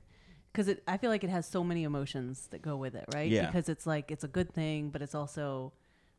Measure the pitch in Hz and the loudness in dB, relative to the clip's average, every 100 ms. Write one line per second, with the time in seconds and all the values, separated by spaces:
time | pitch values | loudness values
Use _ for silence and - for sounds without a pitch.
0 | - - - - - - 196 196 - 190 | -14 -20 -20 -20 -6 2 2 2 2 2
1 | 240 214 185 185 160 185 175 170 156 147 | 4 2 2 0 0 0 2 2 2 0
2 | 135 135 123 131 - - 160 143 131 131 | -2 -2 -4 -6 -10 -8 -6 -4 -4 -6
3 | - 147 110 107 - 175 165 156 - 156 | -6 -2 4 4 4 2 0 -2 0 -2
4 | 147 151 147 180 180 - 156 156 147 143 | -2 -6 -4 0 0 0 0 0 -2 -4
5 | 139 151 143 - 143 135 131 - _ _ | -4 -4 -4 -4 -4 -4 -6 -12 _ _
6 | _ | _